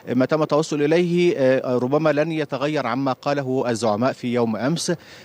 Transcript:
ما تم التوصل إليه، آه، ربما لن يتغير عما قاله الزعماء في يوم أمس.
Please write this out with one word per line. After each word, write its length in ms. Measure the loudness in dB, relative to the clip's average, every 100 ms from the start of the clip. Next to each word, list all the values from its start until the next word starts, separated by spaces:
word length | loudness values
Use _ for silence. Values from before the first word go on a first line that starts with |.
| -4
ما 160 | 0 2
تم 160 | 0
التوصل 380 | 0 0 0 -2
إليه، 520 | 2 2 2 2 2 2
آه، 400 | 2 2 0 -2
ربما 340 | 0 2 2
لن 180 | 0 0
يتغير 560 | -2 -4 -4 -2 -2 -2
عما 260 | -2 -2
قاله 520 | -2 -2 -4 -2 -2 -2
الزعماء 440 | 0 0 2 0
في 200 | -2 -4
يوم 220 | 0 0 2
أمس. 360 | 0 0 -2 -6 -8 -20